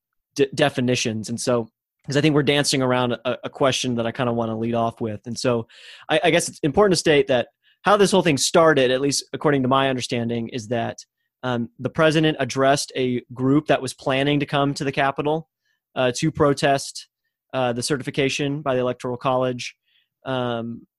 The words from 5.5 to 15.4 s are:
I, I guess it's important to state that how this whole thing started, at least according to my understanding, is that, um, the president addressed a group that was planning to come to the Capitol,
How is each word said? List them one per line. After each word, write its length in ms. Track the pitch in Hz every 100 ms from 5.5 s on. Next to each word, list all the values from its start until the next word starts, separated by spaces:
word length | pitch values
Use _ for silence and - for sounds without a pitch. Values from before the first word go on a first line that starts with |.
| 117 113 - - - -
I, 100 | 156 175
I 40 |
guess 180 | 165 165
it's 100 | -
important 340 | 156 185 208
to 120 | 165 170
state 200 | 147 135
that 220 | 123 - _ _ _
how 120 | 180 208
this 160 | 190
whole 120 | 190 170
thing 100 | 135
started, 540 | - 175 160 143 127
at 100 | 131 143
least 160 | 135 -
according 300 | 123 156 143
to 80 | 127 135
my 120 | 135
understanding, 600 | 127 - 120 117 117 113
is 180 | 131 107
that, 280 | 117 113 - - _ _ _
um, 260 | 127 123 117 -
the 140 | 120 -
president 380 | 160 160 156 151
addressed 520 | 127 135 135 139 - 135
a 260 | 127 123 -
group 300 | 120 131 147 151
that 140 | 135
was 120 | 131
planning 460 | - 147 135 143 147
to 40 | 139
come 280 | 147 143
to 100 | 135
the 80 | 139
Capitol, 460 | 143 139 139 147 156